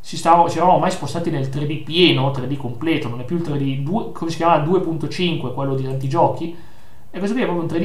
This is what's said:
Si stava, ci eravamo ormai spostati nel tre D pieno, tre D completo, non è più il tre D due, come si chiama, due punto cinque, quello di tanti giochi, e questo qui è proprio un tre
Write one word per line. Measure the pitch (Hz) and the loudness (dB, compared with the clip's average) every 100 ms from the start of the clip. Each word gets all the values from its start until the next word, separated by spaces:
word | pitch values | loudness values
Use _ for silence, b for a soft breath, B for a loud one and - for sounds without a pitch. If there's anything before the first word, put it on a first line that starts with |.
Si | - 165 | -8 0
stava, | 170 170 170 | 6 6 6
ci | 160 | 4
eravamo | 180 156 | 4 4
ormai | 180 | 2
spostati | - 147 - 170 | -2 -4 -4 -2
nel | 147 135 | -2 -2
tre | 143 147 | -2 -4
D | 156 | -4
pieno, | - 165 165 131 135 | -2 4 6 6 2
tre | 135 127 | -2 -4
D | 143 | -4
completo, | 120 117 160 151 117 | -4 -4 0 0 -2
non | 120 | -6
è | |
più | 123 175 | -4 -4
il | |
tre | 151 139 | -2 -2
D | 135 135 | 0 -2
due, | 139 208 - | -2 -2 -2
come | - 165 | -6 -6
si | - | 0
chiama, | 165 160 | 4 4
due | 147 185 | 4 2
punto | 165 160 151 | 0 -4 -4
cinque, | - 180 147 127 | -2 0 0 -4
quello | 135 139 | -4 -2
di | 135 | -2
tanti | 131 131 135 | -4 -4 -2
giochi, | 165 - - 170 B B B B B B | 2 2 0 -6 B B B B B B
e | 185 | -6
questo | 202 | -2
qui | 240 | 0
è | 175 | 0
proprio | 175 156 | -2 -2
un | |
tre | 165 | -2